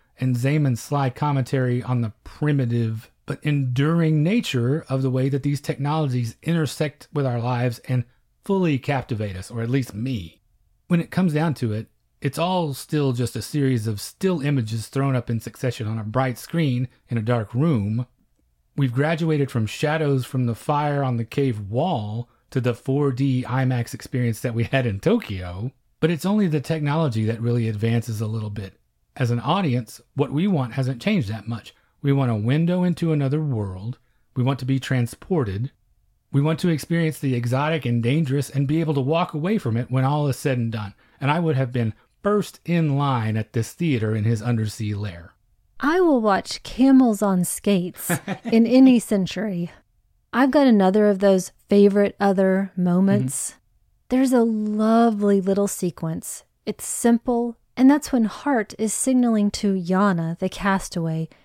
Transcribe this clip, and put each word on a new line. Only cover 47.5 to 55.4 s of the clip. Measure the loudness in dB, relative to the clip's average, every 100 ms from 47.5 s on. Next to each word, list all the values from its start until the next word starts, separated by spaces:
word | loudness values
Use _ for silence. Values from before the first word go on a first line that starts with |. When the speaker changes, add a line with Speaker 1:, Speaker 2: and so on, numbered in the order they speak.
| -2 0 0 0 -8 -4 -4 -4
Speaker 1:
<laughs> | -8
Speaker 2:
in | 2 4 6
any | 8 8 8
century. | 4 -2 0 -4 -4 -4 -6 -10 _ _ _ _ _
I've | 2 4
got | 6 6
another | 6 6 6 4
of | 4
those | 4 4 2 -12 _
favorite | 6 6 6 2 2
other | 0 2 2 2 -2 -2
moments. | 2 4 4 2 0 -4 -8
Speaker 1:
Mm-hmm. | -12 _ _ _ _ _
Speaker 2:
There's | 0 4
a | 4
lovely | 2 0 -2 0 4 4 4 2 2 2